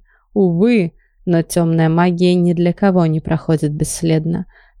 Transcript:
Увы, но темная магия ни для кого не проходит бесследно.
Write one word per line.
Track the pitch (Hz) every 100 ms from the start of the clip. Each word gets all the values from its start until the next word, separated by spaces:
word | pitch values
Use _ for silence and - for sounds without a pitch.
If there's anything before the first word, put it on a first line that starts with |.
| _ _ _
Увы, | 208 190 170 226 233 165 - _ _ -
но | 170
темная | 165 175 165 165 160
магия | 165 180 175 180 180
ни | 175
для | 170 175
кого | 170 202 185 165
не | 156
проходит | - 160 - 156 151
бесследно. | 147 151 - 165 160 160 170 185 _ _ _